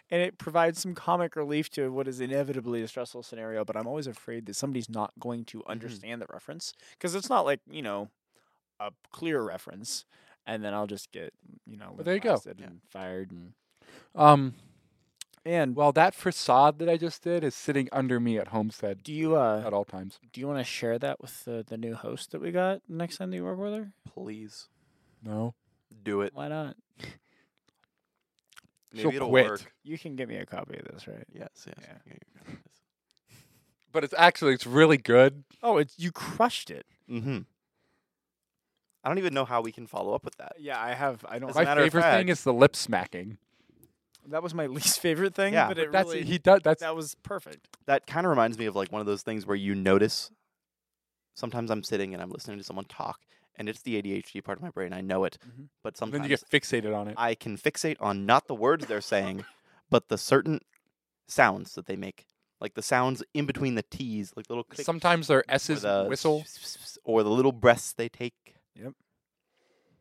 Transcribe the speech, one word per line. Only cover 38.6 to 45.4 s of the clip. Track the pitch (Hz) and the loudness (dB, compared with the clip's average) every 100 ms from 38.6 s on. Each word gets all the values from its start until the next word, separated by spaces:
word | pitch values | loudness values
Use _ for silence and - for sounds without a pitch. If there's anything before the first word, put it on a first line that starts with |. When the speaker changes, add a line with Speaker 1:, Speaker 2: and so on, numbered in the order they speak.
| _ _ _ _ | _ _ _ _
Speaker 2:
I | 131 | -4
don't | 175 | -2
even | 185 | 0
know | 139 127 | 0 0
how | 123 | 0
we | 113 | -2
can | 110 117 | -8 -10
follow | - 95 | -6 -2
up | 117 - | -4 -6
with | - | -14
that. | - - | -16 -14
Speaker 1:
Yeah, | 143 127 | -10 -6
I | 117 | -6
have, | 127 143 117 - | -2 -4 -4 -10
I | 117 | -10
don't | 131 | -4
Speaker 2:
As | 139 | 0
a | |
Speaker 3:
My | 165 | 4
Speaker 2:
matter | 147 | 6
of | 156 | 6
Speaker 3:
favorite | 160 | 6
thing | 170 | 6
Speaker 2:
fact | 120 180 | 6 4
Speaker 3:
is | 170 | 2
the | - | 2
lip | 120 139 - | 8 8 6
smacking. | - 104 90 90 92 107 _ _ _ _ _ _ _ _ - | -2 -2 -2 -8 -12 -14 _ _ _ _ _ _ _ _ -8
Speaker 1:
That | 156 | -6
was | 170 | -4
my | 165 147 | -4 -4
<laughs> | |
least | 139 - - | -2 0 0
favorite | 175 156 190 | 0 0 0
thing, | 180 | 0